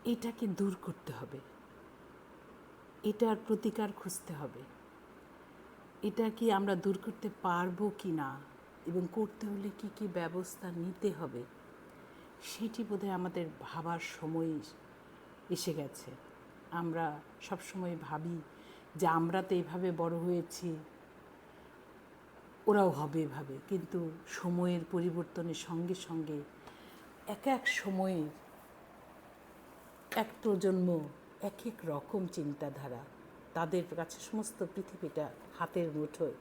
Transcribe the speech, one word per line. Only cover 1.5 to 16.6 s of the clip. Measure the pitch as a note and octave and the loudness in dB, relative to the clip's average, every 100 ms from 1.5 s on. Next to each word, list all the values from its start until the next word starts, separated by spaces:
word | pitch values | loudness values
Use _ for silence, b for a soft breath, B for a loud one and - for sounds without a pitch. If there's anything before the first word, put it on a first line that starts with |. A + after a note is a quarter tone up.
| - - - - - - - - - - - - - - - | -20 -20 -20 -20 -20 -20 -20 -20 -20 -20 -20 -20 -20 -20 -2
এটার | G#3+ G#3 A3+ A3 - | 0 6 6 6 4
প্রতিকার | G#3+ A3 - G#3 G3+ | 4 4 2 -2 -2
খুঁজতে | F#3+ - - | -6 -6 -6
হবে। | D3 C#3+ - C3+ - - - - - - - - - - - - - | -6 -6 -8 -14 -16 -20 -20 -20 -20 -20 -20 -20 -20 -20 -20 -20 -4
এটা | G#3 G3 A3+ | -2 2 2
কি | A3 A3+ | 4 6
আমরা | F#3+ G3+ | 6 6
দূর | F#3 G3 G3 | 4 4 2
করতে | A#3 - G#3+ - | -2 -4 -6 0
পারবো | F#3 F3 F3+ F3 G#3 G3+ | 2 4 2 2 0 0
কি | F#3+ | 0
না | D#3+ C3+ C3 - - - - - | 0 0 -6 -12 -18 -20 -8 -2
এবং | F3+ F3 | 0 2
করতে | A3+ G#3+ - G#3+ | 2 0 0 -4
হলে | G3+ G3+ G3 | -2 -4 -6
কি | G#3 - | -10 -4
কি | G#3 | -2
ব্যবস্থা | F3+ E3 F3+ F#3 - F#3 | 0 0 -2 -4 -6 -6
নিতে | E3+ F3 F3+ G#3 | -4 -4 0 0
হবে, | D#3 D#3 B2 B2 - - - - - B B B - | 0 -4 -4 -8 -14 -18 -18 -18 -18 B B B -16
সেটি | - - A3 A3+ | -12 -4 -4 -2
বোধহয় | A3 G3+ G3 | -2 0 2
আমাদের | F#3 F3+ F3 D#3+ - | 2 0 0 -2 -6
ভাবার | - E3+ E3 E3+ | -8 -4 -2 -2
সময় | - - D#3+ E3 E3 D#3 - - - - - - - - - | -4 -4 0 2 2 0 -4 -14 -20 -20 -20 -20 -20 -20 -4
এসে | F3+ - | -2 0
গেছে। | D3+ C#3 - - - - - - - | -2 -4 -8 -12 -14 -16 -20 -20 -20